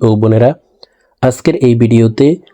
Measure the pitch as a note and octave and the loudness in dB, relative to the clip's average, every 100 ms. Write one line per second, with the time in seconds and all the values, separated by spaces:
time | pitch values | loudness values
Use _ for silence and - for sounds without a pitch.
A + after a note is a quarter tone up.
0 | A2+ G#2+ A2 A2 B2 D3+ _ _ _ _ | -2 0 0 0 0 -2 _ _ _ _
1 | _ _ C3 - - D#3+ B2+ A#2 A#2 A#2 | _ _ -4 -2 -4 0 0 0 2 2
2 | A2+ A2+ C#3 F3+ - | 0 0 0 -2 -8